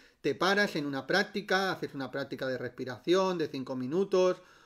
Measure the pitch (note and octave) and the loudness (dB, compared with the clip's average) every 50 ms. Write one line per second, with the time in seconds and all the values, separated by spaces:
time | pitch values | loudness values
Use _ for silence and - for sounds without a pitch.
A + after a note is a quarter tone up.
0 | - _ _ _ - D#3 C3+ - E3+ F#3 G3+ G3+ G#3 G3+ - E3+ D3 D3 C#3 C3+ | -20 _ _ _ -2 -2 0 2 2 2 4 4 2 2 0 -2 -4 -4 -4 -4
1 | C3 - E3+ F#3+ G3+ F#3+ - G#3+ F3 - G3 F#3+ G3 F#3 E3 - - C#3+ - C#3+ | -2 0 2 2 2 0 -2 -6 -2 0 0 0 2 0 -2 -4 -6 -6 -6 -8
2 | C3+ B2+ - C#3 C#3 C3 C#3+ B2+ C#3 C3 B2+ A#2+ B2 B2 - - C3 B2+ B2 A2 | -8 -6 -6 -6 -6 -6 -6 -6 -4 -4 -4 -4 -6 -8 -8 -8 -8 -8 -8 -4
3 | - E3 E3+ F#3+ F#3+ F#3+ F#3 F3 D#3 - - C3+ B2+ C3 C3+ B2+ B2+ B2+ D3 F3+ | 0 2 4 4 4 2 0 0 -2 -4 -4 -6 -6 -6 -6 -6 -4 -2 0 0
4 | G3 F#3+ G3 F#3 F#3 F3+ F3+ - - - - - - | 0 2 4 4 4 4 2 0 -4 -18 -20 -20 -20